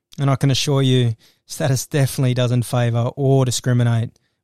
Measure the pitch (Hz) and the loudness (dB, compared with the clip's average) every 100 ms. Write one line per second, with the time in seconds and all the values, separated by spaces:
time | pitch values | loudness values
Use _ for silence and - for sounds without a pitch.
0 | _ - 139 135 139 131 - 135 135 127 | _ -4 -2 0 0 0 0 0 2 2
1 | 120 113 _ _ _ - 147 131 - 151 | 2 -2 _ _ _ -6 -2 -2 -2 -2
2 | 135 - 127 123 123 123 117 127 120 117 | -2 0 -2 0 0 0 -2 -2 0 0
3 | 120 - 135 135 127 - 131 123 120 117 | -2 -2 2 2 2 -2 0 0 2 0
4 | 120 - _ _ | -4 -10 _ _